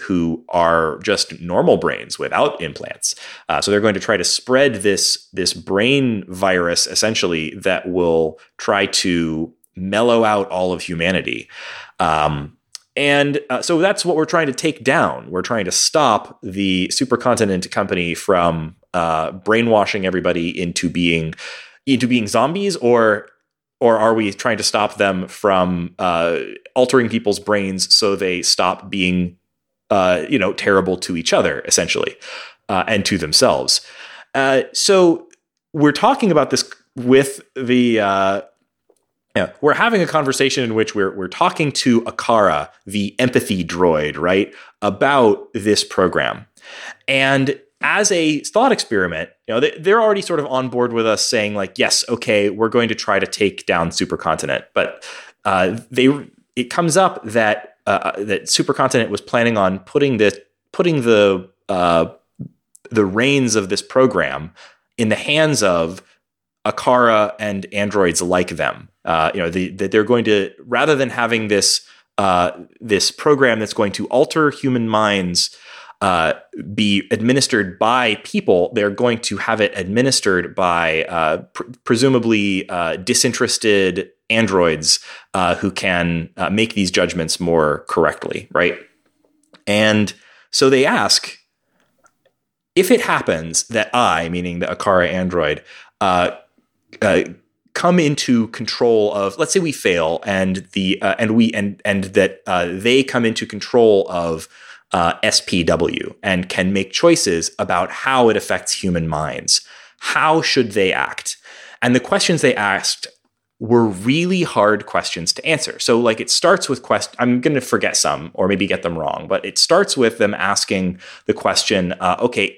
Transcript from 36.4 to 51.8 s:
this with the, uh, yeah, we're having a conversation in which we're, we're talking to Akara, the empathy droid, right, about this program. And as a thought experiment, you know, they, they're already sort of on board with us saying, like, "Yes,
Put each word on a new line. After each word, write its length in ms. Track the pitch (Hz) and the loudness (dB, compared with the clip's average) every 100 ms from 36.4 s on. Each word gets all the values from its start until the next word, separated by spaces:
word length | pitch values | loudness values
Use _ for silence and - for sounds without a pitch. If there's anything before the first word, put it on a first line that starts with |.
| 135 | 2
this 220 | 127 - - _ - | 0 -4 -12 _ -6
with 460 | 123 131 135 - - 131 | 4 4 4 -4 -14 -10
the, 440 | 120 123 120 110 | 0 2 4 2
uh, 420 | 101 98 98 98 - _ _ _ _ _ _ _ _ 101 | 2 2 0 0 -6 _ _ _ _ _ _ _ _ -4
yeah, 160 | 87 - | -4 -2
we're 120 | 147 | -2
having 280 | 143 220 220 | 0 0 0
a 60 | - | 0
conversation 560 | 156 135 131 135 135 | 0 -2 0 0 0
in 100 | 120 110 | -2 0
which 200 | 110 104 | -2 0
we're, 200 | 95 98 | -2 -2
we're 120 | 92 | -10
talking 440 | - 175 - 147 | -2 -2 0 -4
to 300 | - 131 113 | -2 2 2
Akara, 680 | 113 - - 113 98 76 73 _ 101 | 0 -6 0 2 4 2 -4 _ -8
the 300 | 104 101 - | -4 -4 -2
empathy 440 | 123 127 - 95 | 0 0 0 -4
droid, 540 | 82 85 90 78 76 71 | -4 0 2 2 -2 -2
right, 360 | 85 95 101 - - _ | 0 2 0 -6 -20 _
about 640 | 104 98 139 139 113 98 - | -4 0 2 4 4 2 -2
this 300 | 110 104 101 | -4 0 0
program. 640 | - - 90 80 62 - - _ - - - - - | 0 0 0 2 -2 -4 -12 _ -20 -18 -18 -14 -2
And 520 | 135 135 135 135 - _ _ | 0 2 2 0 -2 _ _
as 300 | 147 175 208 | -2 0 0
a 280 | 180 156 147 | 2 0 0
thought 300 | - 208 262 | -2 0 2
experiment, 580 | - - 104 90 80 85 _ - | 2 0 0 0 -4 -10 _ -6
you 60 | |
know, 60 | 113 | 0
they, 120 | 147 - | 0 0
they're 220 | 165 220 | 2 2
already 200 | 220 202 | 4 0
sort 160 | - 165 | 0 -4
of 80 | 143 | -2
on 220 | 131 127 | -2 -2
board 240 | 123 123 | -2 0
with 120 | 117 113 | 0 2
us 180 | 104 | 0
saying, 300 | - 117 104 | 0 0 0
like, 240 | 104 95 | -2 -6
"Yes, 260 | - | -2